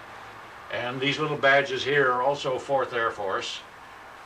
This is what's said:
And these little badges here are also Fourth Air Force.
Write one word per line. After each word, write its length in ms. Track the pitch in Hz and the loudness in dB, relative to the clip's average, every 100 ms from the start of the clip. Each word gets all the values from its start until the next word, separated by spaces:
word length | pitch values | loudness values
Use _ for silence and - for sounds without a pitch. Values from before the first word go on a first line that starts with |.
| - - - - - - - | -16 -16 -16 -16 -16 -18 -8
And 280 | 107 120 131 | -4 -4 0
these 200 | 135 147 | 0 0
little 160 | 151 139 | 0 4
badges 480 | 135 139 135 127 | 6 6 4 0
here 260 | 127 143 131 | 2 4 4
are 120 | 123 | 4
also 360 | 127 143 147 127 | 2 2 0 -2
Fourth 340 | - 135 123 | 0 0 2
Air 200 | 123 113 | 0 0
Force. 480 | 104 98 110 120 - - - - - - - | 0 -2 -2 -4 -8 -12 -18 -18 -18 -18 -18